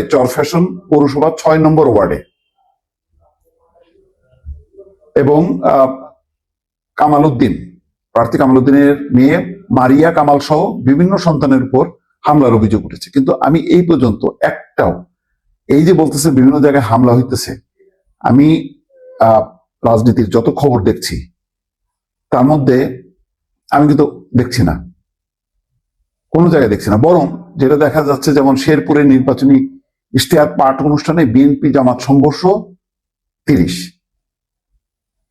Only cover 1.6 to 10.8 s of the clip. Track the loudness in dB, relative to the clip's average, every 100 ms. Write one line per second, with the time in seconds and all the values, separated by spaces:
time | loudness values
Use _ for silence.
1.6 | 2 2 2 2 0 -4 -10 _ _ _
2.6 | _ _ _ _ _ _ _ _ _ _
3.6 | _ _ _ _ _ _ _ _ -20 -20
4.6 | _ -20 -20 _ _ -2 2 2 0 -2
5.6 | 0 2 0 -2 -18 _ _ _ _ _
6.6 | _ _ _ -4 0 2 0 0 -2 -4
7.6 | -12 -20 _ _ _ -4 -2 0 2 2
8.6 | 2 2 2 0 -2 0 2 0 -4 -12
9.6 | -4 0 2 2 2 2 0 0 0 -2
10.6 | -2 -4